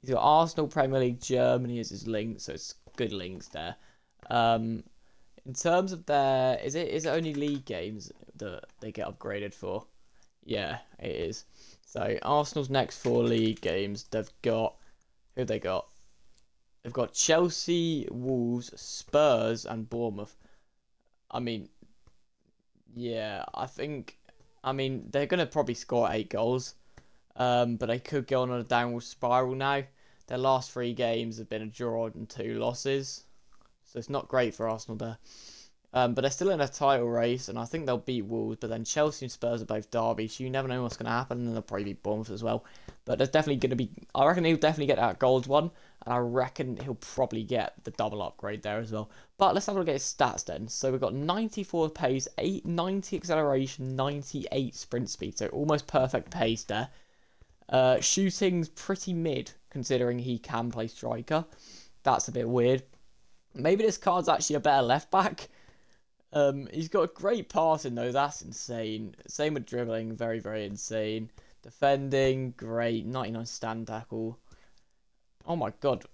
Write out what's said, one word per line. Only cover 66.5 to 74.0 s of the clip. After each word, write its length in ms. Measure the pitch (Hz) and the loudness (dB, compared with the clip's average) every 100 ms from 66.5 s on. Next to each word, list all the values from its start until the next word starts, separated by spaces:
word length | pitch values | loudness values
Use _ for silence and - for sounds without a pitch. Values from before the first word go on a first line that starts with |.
| 139 135 | 4 -6
he's 160 | - 160 | -8 -2
got 140 | 208 | 0
a 60 | 160 | 0
great 400 | - 190 233 - | 0 0 0 0
passing, 460 | 202 160 156 143 | 2 4 2 0
though. 180 | 120 120 | -2 0
That's 300 | 127 143 - | 2 0 -2
insane. 720 | - - - 120 110 110 107 - - | -14 -14 -8 -6 -4 -6 -8 -14 -16
Same 280 | - 151 | -2 -2
with 120 | 151 120 | -2 -4
dribbling. 480 | 120 120 113 113 | -4 -2 -2 -4
Very, 240 | 113 117 113 | -4 -4 -4
very 260 | 101 110 | -4 -6
insane. 640 | 104 101 - 110 107 110 110 - - - | -6 -8 -6 -4 -2 -4 -6 -14 -20 -20
Defending, 920 | - - 139 139 139 135 135 131 131 120 | -20 0 2 2 2 4 4 4 0 -6
great. 500 | 113 113 117 113 110 | -4 0 0 0 -2
Ninety-nine 400 | 127 110 113 117 | -4 -4 -6 -8
stand 400 | - 117 113 113 | -8 -6 -6 -6
tackle. 520 | 110 | -8